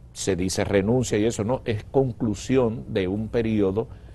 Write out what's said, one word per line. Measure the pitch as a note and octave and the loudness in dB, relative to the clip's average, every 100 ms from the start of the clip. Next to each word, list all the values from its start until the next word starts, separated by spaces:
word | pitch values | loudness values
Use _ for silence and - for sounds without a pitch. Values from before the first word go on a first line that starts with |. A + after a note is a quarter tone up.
| - | -18
Se | - - F2+ | -6 -2 0
dice | F#2 - | 0 0
renuncia | G2+ G2+ G2 B2+ A2+ A2 | 2 4 4 2 2 2
y | A2 | 2
eso | A2+ | 0
no, | G#2 B2+ - | -2 -2 -2
es | G#2 | -6
conclusión | - C3 C3+ - A#2 G2+ - C3 A#2 A#2+ C3 | -2 0 0 0 -2 -2 0 2 2 0 -4
de | G#2+ F#2 | -2 -2
un | G#2 A2 | -2 -2
periodo | A#2+ A2+ A2 G2 G2 A#2+ - - | -2 0 2 2 0 -4 -8 -18